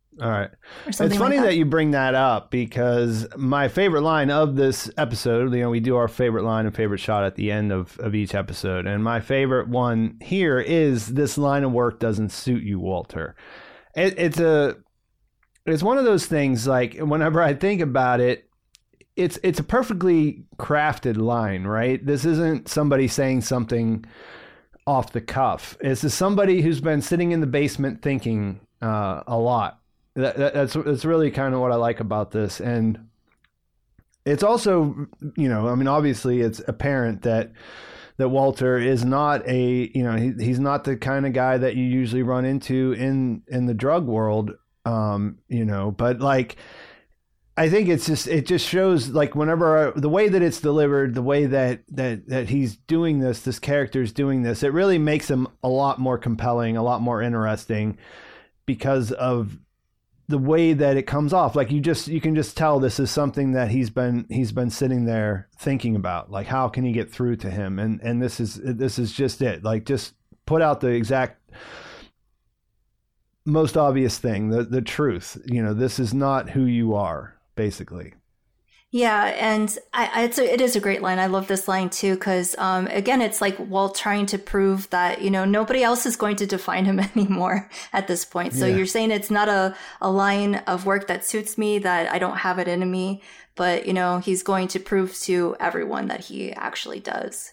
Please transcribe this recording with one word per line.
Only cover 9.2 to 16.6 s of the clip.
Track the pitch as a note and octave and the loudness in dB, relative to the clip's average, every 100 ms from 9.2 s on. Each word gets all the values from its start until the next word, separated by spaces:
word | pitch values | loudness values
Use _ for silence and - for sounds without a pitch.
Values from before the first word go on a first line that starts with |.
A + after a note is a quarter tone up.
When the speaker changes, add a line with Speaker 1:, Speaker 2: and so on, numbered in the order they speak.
Speaker 1:
favorite | - C3+ C3+ B2+ A#2 | 0 0 2 0 0
one | A#2+ B2 A2+ A2 - | 0 0 0 -2 -4
here | - F#3+ F3 B2+ | -4 0 2 0
is, | - E3 D3+ B2 G#2 | 2 2 2 2 -2
"This | C3 D3 - | -2 -2 0
line | C#3+ C#3 | 0 2
of | C3+ | 0
work | B2 A#2+ A#2 | 2 0 0
doesn't | A#2 G#2+ G#2+ | -2 -2 -4
suit | - - A#2+ | -4 -2 -2
you, | G2+ G2 | -2 -4
Walter." | F2+ F#2 - F2 D#2+ - - - - - _ | -4 -4 -6 -8 -10 -12 -20 -20 -20 -20 _
It, | - F#3+ F#3+ | 0 0 2
it's | E3+ D3+ | -2 2
a, | E3 D3+ C#3+ - _ _ _ _ _ _ _ _ | 4 4 2 -2 _ _ _ _ _ _ _ _
it's | - D#3 | -2 0
one | F#3 C4+ | 2 2
of | |
those | B3 G3 - | 4 2 2
things, | D#3+ C#3 B2 | 0 2 2